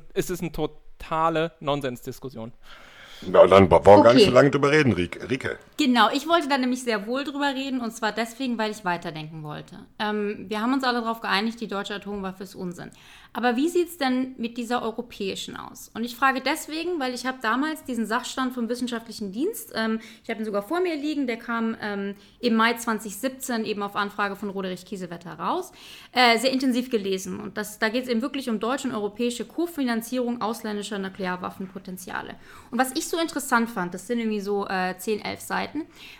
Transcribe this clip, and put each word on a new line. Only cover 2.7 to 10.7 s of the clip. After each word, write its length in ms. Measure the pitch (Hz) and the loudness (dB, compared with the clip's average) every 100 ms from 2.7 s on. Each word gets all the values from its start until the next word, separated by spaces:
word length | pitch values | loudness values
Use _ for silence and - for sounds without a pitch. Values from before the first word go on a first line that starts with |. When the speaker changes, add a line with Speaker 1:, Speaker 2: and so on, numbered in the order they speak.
| - - - - - | -20 -20 -20 -20 -14
Speaker 2:
Na, 240 | - 90 90 | 4 8 10
dann 200 | 98 90 | 12 10
bra-, 120 | 85 | 10
brauchen 200 | 95 101 | 12 12
wir 40 | 117 | 12
gar 80 | |
nicht 80 | 131 | 10
Speaker 3:
Okay. 80 | 135 | 10
Speaker 2:
so 60 | 123 | 8
lange 140 | 139 | 8
drüber 220 | 139 139 | 6 4
reden, 220 | 156 135 | 6 6
Rieke. 360 | 90 87 - - | 4 0 -4 -4
Rieke. 300 | 131 78 - - - | -4 -4 -8 -6 0
Speaker 3:
Genau, 340 | 294 240 214 | 4 6 4
ich 120 | 277 311 | 2 2
wollte 220 | 339 277 | 2 2
da 100 | 277 | 0
nämlich 260 | 254 254 | 0 -2
sehr 220 | 240 214 208 | -2 -4 -2
wohl 200 | 262 285 | -4 -4
drüber 280 | 277 285 | -2 -2
reden, 280 | 262 269 262 | -2 -4 -4
und 100 | 226 | -6
zwar 220 | - 214 | -4 -4
deswegen, 440 | 214 233 - 262 220 | -2 -6 -4 -4 -2
weil 140 | 214 | -4
ich 140 | 214 180 | -4 -4
weiterdenken 580 | 175 175 156 156 160 | -4 -6 -10 -10 -12
wollte. 360 | 151 156 151 165 - - | -12 -12 -14 -18 -16 -6
Ähm, 460 | 214 208 208 220 190 | -4 -2 -2 -6 -6
wir 140 | 214 | -4
haben 100 | 233 | 0